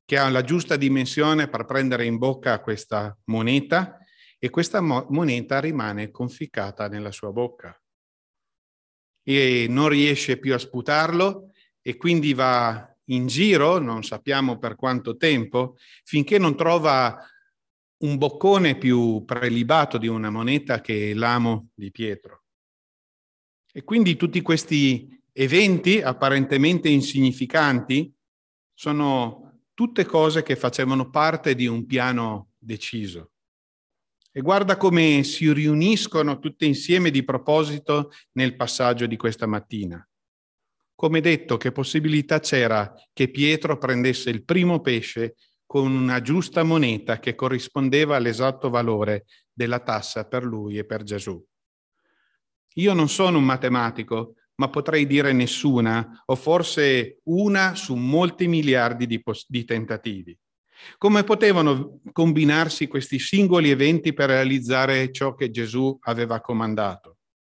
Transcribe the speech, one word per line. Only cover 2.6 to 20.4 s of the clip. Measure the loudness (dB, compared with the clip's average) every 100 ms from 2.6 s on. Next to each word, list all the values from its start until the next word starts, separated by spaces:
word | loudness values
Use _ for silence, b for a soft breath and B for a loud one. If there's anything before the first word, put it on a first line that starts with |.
questa | -4 -8 -6 -6 -6 -10 -6
moneta | -2 0 0 2 0 -2 b b b b b
e | -4
questa | -2 -2 0
mo-, | 0 -2 -2
moneta | -2 0 -2 -2 -4
rimane | -2 -4 -6 -6 -10
conficcata | -8 -10 -10 -10 -8 -8 -8 -8
nella | -8 -10
sua | -10 -8
bocca. | -6 -6 -8 -20 -20 _ _ _ _ _ _ _ _ _ _ _ _ _ _
E | -2 2 2 2 0
non | 2 2
riesce | 4 2 2 -2 -2
più | 0
a | -2
sputarlo | -4 -8 0 0 2 0 0 -2 B B B _
e | -12 -4
quindi | 0 0 0
va | 2 2 2 0 -4 -12 _ -6
in | -4 -2
giro, | 0 4 4 4 2
non | -2 -6
sappiamo | -8 -10 -4 0 0 -2
per | -8 -4
quanto | -4 -2 -6 -2
tempo, | 0 0 0 -2 -4 b b b
finché | -4 -2 2 2
non | 2 2
trova | 2 2 4 2 0 -4 B B B _ _ _ _ _
un | -4 0
boccone | -2 2 4 4 4 2
più | 2 2 2 0 -4
prelibato | -4 -2 0 2 2 2 -2
di | -4
una | -4 -4
moneta | -4